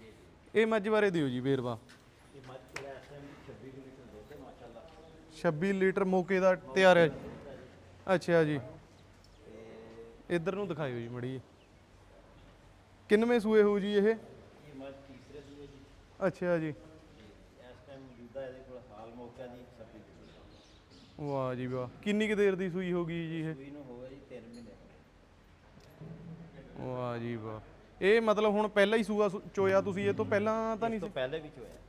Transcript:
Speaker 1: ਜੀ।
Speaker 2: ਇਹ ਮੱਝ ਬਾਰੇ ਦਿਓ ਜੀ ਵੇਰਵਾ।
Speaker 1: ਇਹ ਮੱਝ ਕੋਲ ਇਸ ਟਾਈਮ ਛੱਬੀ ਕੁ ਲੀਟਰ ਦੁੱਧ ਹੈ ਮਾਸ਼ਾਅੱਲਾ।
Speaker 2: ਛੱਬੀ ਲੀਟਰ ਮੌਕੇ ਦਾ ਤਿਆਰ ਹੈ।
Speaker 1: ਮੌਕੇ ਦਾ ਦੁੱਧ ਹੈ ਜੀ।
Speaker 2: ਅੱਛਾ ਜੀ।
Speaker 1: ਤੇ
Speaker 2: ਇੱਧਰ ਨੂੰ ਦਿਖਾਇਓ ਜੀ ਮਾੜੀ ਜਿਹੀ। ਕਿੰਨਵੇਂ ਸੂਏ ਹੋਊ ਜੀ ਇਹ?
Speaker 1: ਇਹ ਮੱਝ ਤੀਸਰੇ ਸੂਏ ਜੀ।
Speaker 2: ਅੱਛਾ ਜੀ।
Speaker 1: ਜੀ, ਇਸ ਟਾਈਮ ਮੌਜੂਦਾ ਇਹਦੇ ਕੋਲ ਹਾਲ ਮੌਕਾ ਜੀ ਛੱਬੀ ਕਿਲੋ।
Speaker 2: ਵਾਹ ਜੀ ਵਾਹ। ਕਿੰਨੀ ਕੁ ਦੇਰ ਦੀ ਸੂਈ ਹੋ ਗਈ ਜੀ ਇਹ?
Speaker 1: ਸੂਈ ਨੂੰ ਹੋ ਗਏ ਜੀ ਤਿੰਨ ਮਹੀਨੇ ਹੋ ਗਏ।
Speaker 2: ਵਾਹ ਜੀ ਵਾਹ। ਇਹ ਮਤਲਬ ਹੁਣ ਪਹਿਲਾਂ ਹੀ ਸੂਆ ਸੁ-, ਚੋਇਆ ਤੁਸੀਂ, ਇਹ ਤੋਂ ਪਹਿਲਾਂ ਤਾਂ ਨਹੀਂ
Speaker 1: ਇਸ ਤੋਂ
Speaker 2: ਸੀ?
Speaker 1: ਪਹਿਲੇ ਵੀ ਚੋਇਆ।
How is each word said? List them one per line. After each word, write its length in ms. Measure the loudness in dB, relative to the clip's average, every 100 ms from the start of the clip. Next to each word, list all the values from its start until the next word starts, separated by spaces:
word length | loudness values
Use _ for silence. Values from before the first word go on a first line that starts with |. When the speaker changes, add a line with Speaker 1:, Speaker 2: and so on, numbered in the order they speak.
| -20
Speaker 1:
ਜੀ। 560 | -20 -20 -20 -2 2
Speaker 2:
ਇਹ 60 | 4
ਮੱਝ 220 | 4 2
ਬਾਰੇ 200 | 4 4
ਦਿਓ 180 | 4 2
ਜੀ 120 | 0
ਵੇਰਵਾ। 380 | 2 2 0 -6 -10 -20 -20 -20 -20 -20
Speaker 1:
ਇਹ 60 | -18
ਮੱਝ 100 | -18
ਕੋਲ 300 | -14 -12 -12
ਇਸ 220 | -14 -16
ਟਾਈਮ 180 | -16 -16 -18 -18
ਛੱਬੀ 220 | -18 -16
ਕੁ 80 | -18
ਲੀਟਰ 260 | -18 -20
ਦੁੱਧ 280 | -20 -20 -18
ਹੈ 60 | -18
ਮਾਸ਼ਾਅੱਲਾ। 520 | -18 -18 -20 -20 -20 -20 -20 -20 -20 -4
Speaker 2:
ਛੱਬੀ 320 | -2 0 0
ਲੀਟਰ 300 | 2 2 2
ਮੌਕੇ 360 | 2 2 2 4
ਦਾ 160 | 6 4
ਤਿਆਰ 420 | 2 6 8 10
ਹੈ। 100 | 8
Speaker 1:
ਮੌਕੇ 120 | 2
ਦਾ 80 | -10
ਦੁੱਧ 200 | -14 -16
ਹੈ 80 | -16
ਜੀ। 600 | -18 -20 -20 -10 0 0
Speaker 2:
ਅੱਛਾ 280 | 4 4
ਜੀ। 160 | 4 2
Speaker 1:
ਤੇ 1800 | -4 -12 -20 -20 -20 -20 -20 -20 -20 -18 -18 -18 -18 -18 -18 -16 -4 -2
Speaker 2:
ਇੱਧਰ 200 | -2 -4
ਨੂੰ 120 | -4
ਦਿਖਾਇਓ 320 | -4 -4 -4
ਜੀ 80 | -6
ਮਾੜੀ 200 | -6 -6
ਜਿਹੀ। 140 | -8 -12 -20 -20 -20 -20 -20 -20 -20 -20 -20 -20 -20 -20 -20 -20 -14 2
ਕਿੰਨਵੇਂ 300 | 4 6 4
ਸੂਏ 220 | 6 6
ਹੋਊ 180 | 6 4
ਜੀ 140 | 2
ਇਹ? 100 | 4
Speaker 1:
ਇਹ 120 | 4 2 -4 -20 -20 -20 -18 -16
ਮੱਝ 180 | -14
ਤੀਸਰੇ 480 | -16 -18 -20 -20 -20
ਸੂਏ 260 | -18 -18 -18
ਜੀ। 160 | -20 -20 -20 -20 -4 -4
Speaker 2:
ਅੱਛਾ 300 | -2 0 0
ਜੀ। 80 | 0
Speaker 1:
ਜੀ, 60 |
ਇਸ 1080 | -6 -14 -20 -20 -20 -20 -20 -20 -20 -20 -20 -20
ਟਾਈਮ 140 | -18
ਮੌਜੂਦਾ 460 | -18 -20 -14 -10 -10
ਇਹਦੇ 120 | -12
ਕੋਲ 220 | -16 -16 -16
ਹਾਲ 220 | -16 -16 -14
ਮੌਕਾ 320 | -16 -14 -14
ਜੀ 180 | -16 -18 -20
ਛੱਬੀ 220 | -20 -20
ਕਿਲੋ। 1300 | -20 -20 -20 -20 -20 -20 -20 -20 -20 -20 -20 -10 -4
Speaker 2:
ਵਾਹ 240 | -2 -2 -2
ਜੀ 120 | -4
ਵਾਹ। 200 | -4 -6 -6
ਕਿੰਨੀ 260 | -2 0 2
ਕੁ 80 | 2
ਦੇਰ 200 | 2 2
ਦੀ 140 | -2
ਸੂਈ 220 | -4 -2
ਹੋ 140 | -2 -2
ਗਈ 220 | -4 -6
ਜੀ 120 | -6
ਇਹ? 120 | -6
Speaker 1:
ਸੂਈ 160 | -8 -12
ਨੂੰ 120 | -14
ਹੋ 160 | -14 -14
ਗਏ 80 | -14
ਜੀ 120 | -16 -16
ਤਿੰਨ 180 | -16 -16
ਮਹੀਨੇ 240 | -18 -18
ਹੋ 160 | -20 -20 -20 -20 -20 -20 -20 -20 -20 -20 -20 -20 -18 -16 -14 -14 -16 -16 -18 -16 -12 -8
ਗਏ। 80 | -6
Speaker 2:
ਵਾਹ 220 | -4 -4
ਜੀ 180 | -4 -6
ਵਾਹ। 260 | -8 -10 -14 -20 -20 0
ਇਹ 200 | 4 4
ਮਤਲਬ 300 | 4 4 4
ਹੁਣ 160 | 2 2
ਪਹਿਲਾਂ 300 | 4 6 4
ਹੀ 60 |
ਸੂਆ 260 | 2 2 2
ਸੁ-, 120 | 0 -4 0
ਚੋਇਆ 260 | 4 4
ਤੁਸੀਂ, 260 | 2 0 0
ਇਹ 60 |
ਤੋਂ 120 | 0 2
ਪਹਿਲਾਂ 520 | 2 2 0 -2 -2
ਤਾਂ 120 | -2
ਨਹੀਂ 80 | -2
Speaker 1:
ਇਸ 40 |
ਤੋਂ 80 | -4
Speaker 2:
ਸੀ? 40 |
Speaker 1:
ਪਹਿਲੇ 260 | -4 -4 -4
ਵੀ 100 | -10
ਚੋਇਆ। 200 | -14 -16 -18